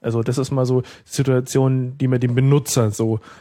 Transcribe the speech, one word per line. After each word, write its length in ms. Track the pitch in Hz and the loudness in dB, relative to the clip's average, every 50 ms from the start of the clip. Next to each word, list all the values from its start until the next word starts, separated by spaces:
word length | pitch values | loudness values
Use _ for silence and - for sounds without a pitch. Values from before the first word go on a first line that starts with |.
Also 220 | - 117 113 117 110 | -6 -4 -2 -2 -2
das 160 | 123 131 139 | -2 -2 -2
ist 140 | 131 - 139 | -2 -2 -2
mal 140 | 131 127 | -2 0
so 160 | 123 127 127 123 | 2 0 0 0
die 40 | - - - _ | -4 -14 -20 _
Situation, 920 | - - - 135 135 131 127 127 - - 139 131 131 131 127 127 127 131 143 | -12 -4 -2 0 2 2 0 0 0 0 0 2 2 2 0 -2 -4 -6 -4
die 80 | 139 | -2
man 140 | 127 127 123 | 0 0 0
dem 160 | 127 120 120 | 0 0 2
Benutzer 560 | 127 131 135 143 147 - - - 131 113 107 101 | 2 4 4 4 2 2 0 0 0 0 0 0
so 260 | - 113 110 113 107 - - - - | -2 -2 -2 -2 -4 -6 -12 -20 -20